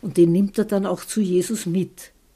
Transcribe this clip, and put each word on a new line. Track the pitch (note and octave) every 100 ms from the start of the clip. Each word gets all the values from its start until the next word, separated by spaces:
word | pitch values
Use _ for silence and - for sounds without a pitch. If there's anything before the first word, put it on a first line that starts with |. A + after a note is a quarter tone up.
Und | G3 F3
den | E3+
nimmt | F3 G3+ -
er |
dann | G#3+ G3 F#3+
auch | F3+
zu | - A3
Jesus | F#3 F3+ F3+ G#3+ F3
mit. | F#3 F3 - - _ _